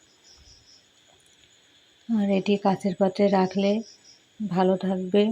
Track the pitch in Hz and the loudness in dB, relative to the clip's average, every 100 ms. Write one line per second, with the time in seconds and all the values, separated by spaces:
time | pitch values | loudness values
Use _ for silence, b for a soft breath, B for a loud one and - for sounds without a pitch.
0 | _ _ - - - - _ _ _ _ | _ _ -20 -20 -20 -20 _ _ _ _
1 | _ _ _ _ _ _ _ _ _ _ | _ _ _ _ _ _ _ _ _ _
2 | - 220 202 190 196 202 196 185 202 180 | -4 -2 0 0 0 0 0 -2 -2 0
3 | 190 202 202 190 185 202 196 214 - - | -2 2 2 2 0 0 -2 -2 -6 -18
4 | _ _ _ - 202 175 185 185 185 185 | _ _ _ -12 -4 0 0 0 -2 -4
5 | 185 202 214 | 0 0 0